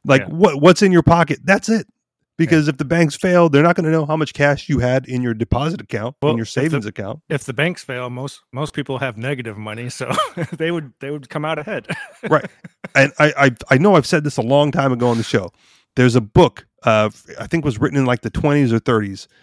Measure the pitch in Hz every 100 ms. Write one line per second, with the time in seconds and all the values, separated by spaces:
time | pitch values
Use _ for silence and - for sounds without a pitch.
0 | - 135 92 160 190 143 175 175 196 175
1 | 160 170 160 - 156 196 - 226 - _
2 | _ _ _ - 160 160 151 135 139 170
3 | 160 - 185 180 170 139 165 175 160 160
4 | 147 156 147 - 143 139 - 131 123 131
5 | 127 127 123 110 113 120 151 165 104 110
6 | 117 - 147 120 110 - 151 143 104 -
7 | 98 151 - 151 - 117 165 175 - 123
8 | 123 123 135 - _ 123 151 - 139 127
9 | 135 110 127 135 117 104 107 110 123 -
10 | 123 - 539 180 156 156 160 170 135 _
11 | 139 147 131 156 151 156 147 160 - -
12 | - - 220 196 - _ - _ - 139
13 | 139 - 151 139 139 117 - 131 202 175
14 | - 165 147 - 117 143 147 170 135 120
15 | 120 117 113 113 92 - _ _ _ -
16 | 127 120 104 180 143 - - _ 120 107
17 | 107 - - - - 170 143 107 131 139
18 | 127 123 113 - 147 147 127 113 - 113
19 | 101 98 - _